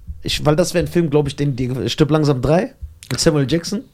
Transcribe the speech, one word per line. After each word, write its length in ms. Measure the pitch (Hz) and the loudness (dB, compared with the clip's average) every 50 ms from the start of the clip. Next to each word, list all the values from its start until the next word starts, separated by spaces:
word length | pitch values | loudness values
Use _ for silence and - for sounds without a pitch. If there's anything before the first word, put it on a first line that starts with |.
| - - - - - | -16 -16 -14 -10 -6
ich, 200 | - - - 131 | -6 -4 0 2
weil 120 | 147 151 | 2 2
das 180 | 156 170 165 - | 2 2 0 0
wäre 100 | 175 160 | -2 -2
ein 40 | 156 | 0
Film, 200 | - 175 170 151 | 0 0 0 2
glaub 180 | 139 147 147 139 | 2 2 0 0
ich, 80 | 123 | -2
den, 180 | - 143 147 127 | -2 -2 -2 -2
die, 340 | 120 131 123 127 123 92 120 | -2 -4 -4 -2 -2 -4 -2
Stirb 220 | - - 156 147 | 2 2 2 2
langsam 320 | 156 156 151 143 143 123 | 2 2 2 2 0 0
drei 320 | 117 131 156 180 233 254 - - - - - - - - | 2 2 2 2 0 -2 -8 -12 -16 -16 -16 -12 -8 -6
mit 100 | 131 - | -2 0
Samuel 260 | - 170 151 147 139 117 | 2 2 2 2 0 0
Jackson. 340 | 151 170 170 - 202 220 269 - | 0 -2 -4 -4 -8 -8 -8 -12